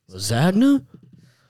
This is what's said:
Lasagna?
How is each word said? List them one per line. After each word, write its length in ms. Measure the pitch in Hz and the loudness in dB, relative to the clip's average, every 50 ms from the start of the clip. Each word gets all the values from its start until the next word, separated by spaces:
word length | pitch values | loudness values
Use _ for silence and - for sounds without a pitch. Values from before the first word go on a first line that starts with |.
| _ _ | _ _
Lasagna? 760 | 92 92 101 101 113 117 143 180 190 208 247 277 285 269 - - - - _ _ - - _ _ _ _ _ _ | -16 -12 -8 -4 -2 0 0 0 2 2 2 2 2 0 -2 -8 -20 -20 _ _ -20 -20 _ _ _ _ _ _